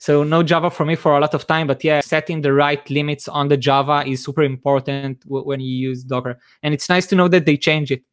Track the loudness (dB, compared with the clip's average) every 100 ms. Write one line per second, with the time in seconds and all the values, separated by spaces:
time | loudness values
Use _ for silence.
0 | 0 2 4 2 2 0 0 -2 -2 0
1 | 2 2 2 -2 -2 -2 0 0 0 0
2 | 0 -2 -2 -2 2 4 2 0 -4 -4
3 | -2 -6 -6 -4 0 2 2 2 2 0
4 | 0 -6 -4 0 0 0 0 0 -2 -6
5 | -6 -10 -8 -8 -6 -6 -4 -4 -4 -6
6 | -6 -4 -4 -10 _ _ -4 -4 0 0
7 | 2 2 4 4 4 2 2 0 0 -6
8 | _